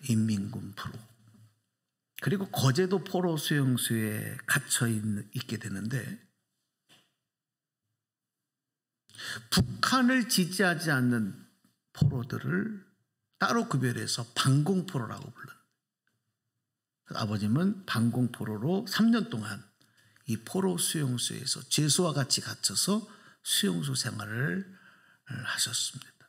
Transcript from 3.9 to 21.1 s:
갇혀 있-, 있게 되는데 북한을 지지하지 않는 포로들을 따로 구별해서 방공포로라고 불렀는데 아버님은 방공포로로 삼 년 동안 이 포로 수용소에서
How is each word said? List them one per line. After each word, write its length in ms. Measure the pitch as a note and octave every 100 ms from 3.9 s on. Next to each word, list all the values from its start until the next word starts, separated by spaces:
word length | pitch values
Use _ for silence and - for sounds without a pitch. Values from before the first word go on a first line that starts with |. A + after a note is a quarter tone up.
| A2+ A2 G#2+ G#2+ A2+ -
갇혀 400 | - - - A#2
있-, 480 | A2 G#2+ G#2 G#2 B2+
있게 220 | - G#2+
되는데 640 | G#2+ G2 G#2 C3 C#2 G#3 _ _ _ _ _ _ _ - _ _ _ _ _ _ _ _ _ _ _ _ _ _ _ _ _ _ _ _ _ - - - -
북한을 760 | - - - - C4 B3 C4 A3
지지하지 600 | - F3 - F#3+ E3 E3
않는 580 | C#3 B2 A#2+ G2+ - - _ _ _ _
포로들을 920 | - C#3+ C3 A#2 - C3 F3+ A3 G#3 - _ _ _ _ _
따로 300 | G3 A#3 A3
구별해서 640 | C#3+ B2 A2+ A2 - A#2+
방공포로라고 960 | - C3+ C#3 D3+ F#3 - C#3 G#2+ G2+ -
불렀는데 300 | - - - _ _ _ _ _ _ _ _ _ _ _ _ _ _ _ -
아버님은 680 | A2 G#2 G#2 B2+ F#3 G3 -
방공포로로 1000 | A#2+ A#2 A2+ A#2+ - A2 G#2+ B2+ F#3+ A#3+
삼 240 | - A3+
년 180 | A#3 -
동안 340 | A2+ G#2 G2+ - _ _ _ _ _ -
이 120 | A2
포로 400 | - F#3 F#3+ F3
수용소에서 920 | - E3 C#3